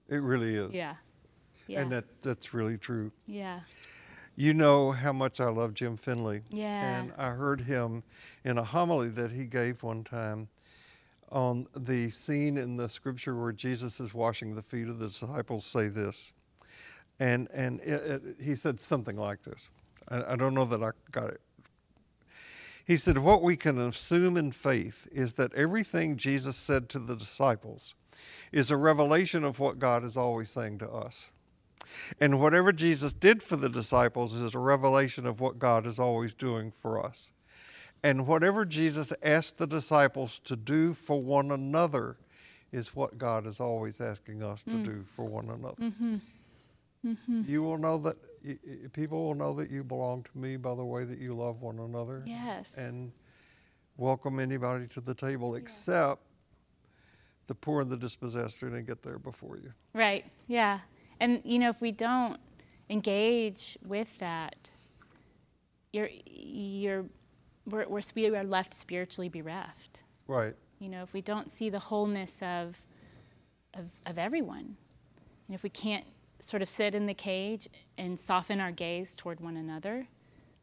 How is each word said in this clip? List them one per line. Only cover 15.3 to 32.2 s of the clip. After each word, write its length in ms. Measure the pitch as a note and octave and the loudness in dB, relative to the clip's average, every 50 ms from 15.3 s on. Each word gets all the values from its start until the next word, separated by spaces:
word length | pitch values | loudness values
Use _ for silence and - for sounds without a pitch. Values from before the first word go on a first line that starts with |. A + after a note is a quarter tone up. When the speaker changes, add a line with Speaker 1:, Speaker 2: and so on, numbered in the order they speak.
| C#3+ D3+ A2+ - B2 A2 - | -4 -6 -4 -4 -6 -6 -6
Speaker 1:
say 220 | - - B2 G#2+ G#2+ | -4 0 0 0 0
this. 420 | G2+ G#2+ G#2 G2 G2 - - - - _ _ _ _ _ _ - - - - - - - - _ _ _ | 0 -2 -4 -4 -4 -8 -14 -18 -20 _ _ _ _ _ _ -20 -20 -20 -20 -20 -20 -20 -20 _ _ _
And, 300 | C3+ B2+ A#2+ A#2+ B2+ - | 2 4 4 2 2 -2
and 300 | - C#3 C3 B2+ B2 - | -4 -4 -2 -2 -2 -4
it, 200 | - D#3 D3 D3 - | -2 -2 -2 -2 -2
it, 180 | D#3 C#3+ C3+ - - - - | -2 -4 -4 -6 -10 -12 -8
he 160 | B2+ D3 C#3+ | -4 -4 -4
said 240 | A#2+ - E3 C3 A2 | -2 0 -2 -2 -2
something 380 | - - E3 C3+ A2 A#2 G2+ G#2 | -2 -2 -2 -2 -2 -4 -4 -4
like 260 | G#2+ G2+ G2+ - - | -4 -4 -4 -6 -8
this. 240 | - - - - - - _ _ _ _ - - - | -12 -14 -14 -16 -20 -20 _ _ _ _ -20 -12 -6
I, 260 | B2 A#2+ B2 - B2 | -6 -4 -2 -2 0
I 20 | B2 | 0
don't 160 | C3 C3+ C3 | 2 2 4
know 100 | C3+ C3 | 4 2
that 160 | A#2 A#2 G#2+ A2 | 4 2 0 0
I 80 | A2 A2+ - _ - | -2 -4 -6 _ -8
got 200 | - B2+ A2+ G#2+ | -6 -4 -4 -4
it. 100 | - - - _ _ _ _ _ _ _ _ _ _ _ _ _ _ _ _ _ - - - - - - - - - - - | -6 -10 -16 _ _ _ _ _ _ _ _ _ _ _ _ _ _ _ _ _ -20 -20 -20 -20 -20 -20 -20 -20 -20 -10 2
He 100 | - F3 | 2 4
said, 220 | D#3 - F#3 D#3+ C3+ | 4 6 4 4 6
"What 240 | C3+ E3 G#3 G3 E3 | 8 8 8 8 8
we 140 | F3 F3 D3 | 6 4 4
can 200 | - D#3 C#3 B2 | 4 2 2 4
assume 580 | B2 A#2+ A#2 - - - E3+ F3 F3+ F#3 F3 F3 | 2 0 -2 -4 -2 2 4 4 4 4 4 2
in 140 | D#3 C#3+ A#2+ | 2 0 -2
faith 540 | - - C#3+ C3 A#2 F2 G#2 A2 - - - | -2 0 2 2 2 0 -2 -6 -12 -16 -8
is 220 | - C#3 B2+ B2 A#2 | -4 -2 -2 0 0
that 200 | - C3 A#2+ - | 0 0 0 2
everything 640 | - C#3+ D#3+ F#3 A3+ G#3+ - - E3+ E3 D#3+ D3 | 2 2 2 2 0 0 0 0 0 2 2 0
Jesus 400 | B2+ - - C#3 C#3 C3 C3+ C3 | 0 0 0 0 0 0 -2 -6
said 320 | - - - C#3+ C3+ B2+ - | -6 -2 2 2 2 2 0
to 100 | - C#3 | -6 -8
the 160 | A#2+ A#2 B2 | -6 -6 -6
disciples 800 | A2+ G#2+ G2+ - - C#3 C3+ A#2 G2+ - A2+ A2 G#2+ - - - _ _ _ - - - - - - - - | -8 -8 -10 -2 2 4 4 4 2 -2 -10 -14 -16 -16 -20 -20 _ _ _ -20 -20 -20 -20 -20 -20 -16 -2
is 200 | - D3+ C3+ A2+ | 2 2 4 4
a 60 | D3+ C#3 | 4 6
revelation 640 | C#3+ D#3+ D#3 D3 D3+ C#3+ D3+ E3 F#3+ E3+ - E3+ D3+ | 6 6 8 8 6 6 6 6 6 4 2 0 0
of 160 | C#3+ C3 C3+ | 0 0 2
what 180 | C#3 C#3 - B2+ | 0 0 2 2
God 260 | C3 C3 C#3+ C#3 A#2+ | 2 4 4 4 2
is 100 | A#2+ A2 | 0 -2
always 340 | C3 B2 B2 A#2 A2+ A2+ G#2+ | 0 0 0 0 -2 -4 -6
saying 280 | - C3 A#2 G#2+ G#2 G2+ | -6 -6 -6 -6 -6 -8
to 100 | A2 A2 | -8 -8
us. 440 | A2+ A2+ G#2+ A#2+ - - - - - _ _ _ _ _ _ _ _ _ - - - - - - - | -8 -8 -8 -10 -10 -14 -16 -16 -20 _ _ _ _ _ _ _ _ _ -20 -18 -16 -14 -14 -14 0
And 200 | - | 4